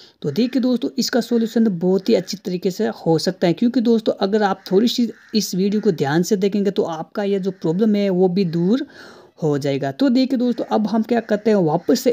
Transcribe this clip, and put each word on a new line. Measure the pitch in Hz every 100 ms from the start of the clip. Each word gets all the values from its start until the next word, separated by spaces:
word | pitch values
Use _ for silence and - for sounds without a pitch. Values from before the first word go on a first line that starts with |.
| - _
तो | 156
देखिए | 139 240 262
दोस्तों, | 247 240 277 -
इसका | - 240
सॉल्यूशन | 226 240 226 233 220
बहुत | 175 185 190 190
ही |
अच्छी | 208 - 190
तरीके | - 180 190
से | 180 220 -
हो | 165 160
सकता | - 175 180
है, |
क्योंकि | 170 233 247
दोस्तों, | 233 226 220 -
अगर | 196 214
आप | 202 196 -
थोड़ी | 185 240
सी | - 233 - -
इस | 220 -
वीडियो | 180 196 214
को | 208
ध्यान | 156 139 156
से | 185 202
देखेंगे | 196 202 202
तो | 190 185
आपका | 160 - -
ये | 202 196
जो | 190
प्रॉब्लम | 185 165 170 220 202
है | 202
वो | 180 185
भी | 180 185
दूर | 170 180 262 302 - - - - -
हो | 156 143
जाएगा। | 139 139 139
तो | 135 277
देखिए | 240 262 262
दोस्तों, | 247 233 -
अब | 220 208
हम | 220
क्या | 214 233
करते | - 208 226
हैं, | 208
वापस | 160 165 - 269
से | 247